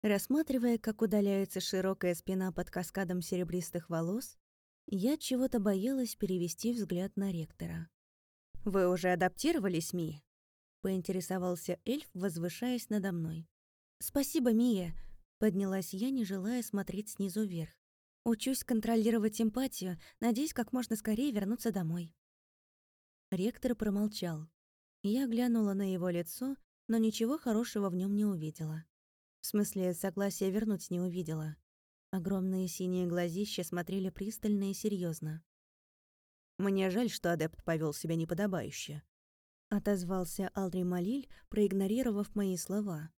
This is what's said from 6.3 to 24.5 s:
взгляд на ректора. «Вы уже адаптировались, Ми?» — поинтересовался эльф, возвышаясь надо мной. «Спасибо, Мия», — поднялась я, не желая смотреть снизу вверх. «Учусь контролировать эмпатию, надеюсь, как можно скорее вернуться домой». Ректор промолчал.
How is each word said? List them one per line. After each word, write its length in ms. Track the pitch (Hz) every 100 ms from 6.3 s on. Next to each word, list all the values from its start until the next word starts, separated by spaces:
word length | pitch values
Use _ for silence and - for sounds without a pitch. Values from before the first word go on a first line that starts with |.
| 185 170 - 226
взгляд 460 | 240 185 175 196 202
на 140 | 196
ректора. 580 | 170 156 - 165 165 165 _ _ _ _ _ _ -
«Вы 240 | 214 196 180
уже 240 | 180 180
адаптировались, 800 | 180 185 - 311 339 190 170 165
Ми?» — 300 | 175 156 147 _ _ _ _ _ _
поинтересовался 1000 | 190 190 170 185 170 190 180 175 - 175
эльф, 240 | - 285 -
возвышаясь 800 | 180 196 165 170 165 247 247 -
надо 200 | 214 196
мной. 380 | 175 160 160 160 _ _ _ _ _
«Спасибо, 560 | - 277 277 330 247
Мия», — 400 | 220 247 202 175 - - - - _
поднялась 560 | 214 185 196 190 180 190
я, 160 | 247
не 140 | 269 202
желая 360 | 196 196 247
смотреть 480 | 233 202 185 190 208
снизу 340 | - 196 196
вверх. 300 | 214 170 160 _ _ _ _ _
«Учусь 400 | - 226 262 262
контролировать 760 | - 226 220 233 220 226 214 214
эмпатию, 560 | 226 226 262 - 185 175 - _
надеюсь, 340 | 233 226 311
как 200 | 254 226
можно 220 | 254 240 214
скорее 360 | 220 214 285
вернуться 400 | 214 196 240 233
домой». 420 | 202 160 175 170 _ _ _ _ _ _ _ _ _ _ _ _
Ректор 420 | 180 208 - 247
промолчал. 760 | 233 214 202 208 208 175 160 160